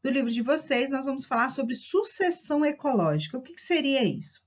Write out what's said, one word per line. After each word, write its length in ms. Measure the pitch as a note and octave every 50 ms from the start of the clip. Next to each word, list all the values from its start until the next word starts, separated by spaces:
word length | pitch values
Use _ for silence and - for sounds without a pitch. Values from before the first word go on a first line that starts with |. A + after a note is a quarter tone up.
do 80 | _ C4+
livro 220 | B3+ C4+ B3+ A#3
de 100 | A3+ A#3+
vocês. 480 | A3+ B3 D4 D#4 - - C#4 A#3+ C4 C4+
Nós 160 | C#4 C4+ C4+
vamos 180 | C#4 C4+ C#4 -
falar 260 | - B3+ A3+ A#3+ C4
sobre 260 | C4 - C4 A3+ B3
sucessão 880 | - - - - F#4 A4+ - - - G4 F4+ F4 - - - D4+ D4 D4+
ecológica. 720 | D4 D4 - - D4 B3+ G#3+ E3+ D#3 D3 D3+ - - - B3+
O 40 | B3+
que 100 | - -
que 80 | -
seria 420 | - - F4 D#4 C#4 C#4 C4+ C4+ C4+
isso? 380 | F3+ - - - - - - _